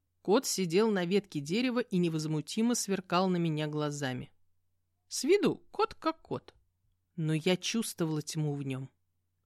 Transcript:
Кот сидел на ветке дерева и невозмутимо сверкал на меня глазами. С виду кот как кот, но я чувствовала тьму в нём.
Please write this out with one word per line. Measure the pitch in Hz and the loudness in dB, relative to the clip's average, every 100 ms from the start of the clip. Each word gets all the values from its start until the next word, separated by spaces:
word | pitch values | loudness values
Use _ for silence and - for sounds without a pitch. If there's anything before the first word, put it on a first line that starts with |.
| _ _ | _ _
Кот | - 208 - | 2 2 2
сидел | - 185 175 226 | -2 2 4 4
на | 196 170 | 2 2
ветке | 196 196 151 | 0 0 -6
дерева | 143 202 262 240 | -2 0 0 0
и | - 180 | 0 2
невозмутимо | 175 160 151 156 147 - 233 240 | 2 0 -2 -4 -2 0 0 0
сверкал | - 190 - 175 190 | -2 -4 0 2 2
на | 180 | 2
меня | 170 151 151 | 0 0 -2
глазами. | 151 147 147 135 123 - _ _ _ _ _ _ _ - | -2 -4 -2 -4 -6 -10 _ _ _ _ _ _ _ -12
С | - | -4
виду | 269 403 262 - - | 2 4 2 -2 -6
кот | - 440 - | -2 -2 -2
как | 320 - | -4 -4
кот, | - 131 - - _ _ _ _ _ - | -6 -8 -10 -20 _ _ _ _ _ -6
но | 156 | -2
я | 156 185 180 | 0 2 0
чувствовала | - 226 220 - 165 156 | 0 -2 -4 -4 -2 -2
тьму | - 156 151 | -4 -2 -2
в | 143 | -2
нём. | 135 131 135 _ _ _ _ _ | -4 -6 -8 _ _ _ _ _